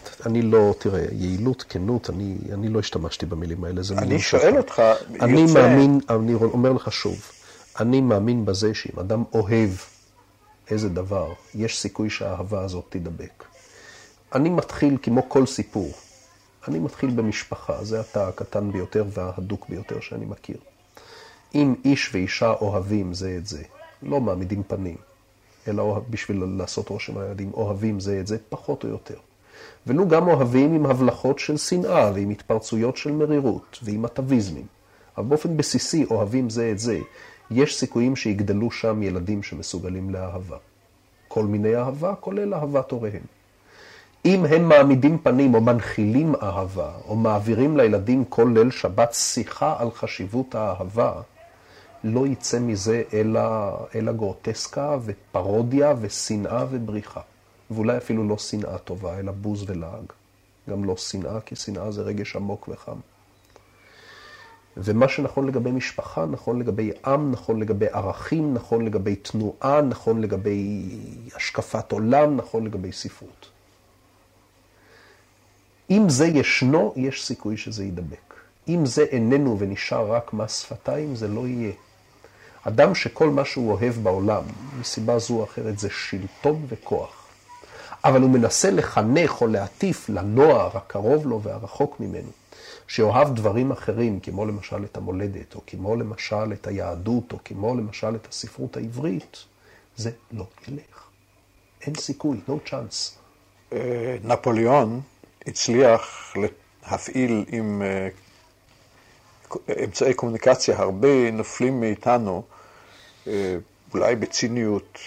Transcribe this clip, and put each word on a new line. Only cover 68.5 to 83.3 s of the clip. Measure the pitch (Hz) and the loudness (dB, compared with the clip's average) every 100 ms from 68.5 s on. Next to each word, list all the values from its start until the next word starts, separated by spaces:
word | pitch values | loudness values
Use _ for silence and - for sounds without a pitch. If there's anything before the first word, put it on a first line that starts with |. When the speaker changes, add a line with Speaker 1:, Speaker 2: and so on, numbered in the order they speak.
Speaker 1:
נכון | 120 - 117 | -2 0 0
לגבי | 113 104 101 101 | 0 -2 -2 -4
תנועה, | - 110 107 - 135 147 | -4 -4 -4 -2 2 2
נכון | 143 110 - 113 | 2 0 -2 0
לגבי | 107 95 104 101 101 104 92 - - - 117 - | 0 -2 -2 -2 -2 -6 -8 -12 -14 -16 -18 -10
השקפת | - - - 110 - | -6 -6 -6 -8 -4
עולם, | 104 110 135 151 135 | -2 4 4 4 2
נכון | - 113 | -2 -4
לגבי | 110 101 92 | -4 -6 -10
ספרות. | - - - - - - _ _ _ _ _ _ _ _ _ _ _ _ _ _ - _ _ _ _ _ _ _ _ - | -10 -12 -14 -20 -20 -20 _ _ _ _ _ _ _ _ _ _ _ _ _ _ -20 _ _ _ _ _ _ _ _ 2
אם | 196 202 | 6 6
זה | 127 165 | 6 4
ישנו, | 151 117 - 127 160 208 135 | 4 2 2 4 4 2 0
יש | 131 - - | -4 -4 -8
סיכוי | 117 104 110 | -6 -6 -6
שזה | - 107 | -8 -8
יידבק. | 98 87 82 - _ - - _ - | -8 -8 -10 -12 _ -20 -20 _ -4
אם | 170 139 | 0 2
זה | 147 | 2
איננו | 147 123 113 139 139 104 | 2 2 2 4 2 0
ונשאר | 98 98 - 123 104 | -2 -4 -4 -2 0
רק | 117 - | -2 -2
מס | 107 110 - | -8 -6 -8
שפתיים, | - 123 - 143 151 123 | -10 -8 -6 -4 -6 -6
זה | 107 | -6
לא | 107 127 | -4 -4
יהיה. | 123 110 98 _ _ _ _ - _ - - - | -4 -6 -8 _ _ _ _ -20 _ -20 -10 -2
אדם | 110 156 | 6 6
שכל | 180 117 - 156 | 6 -4 2 2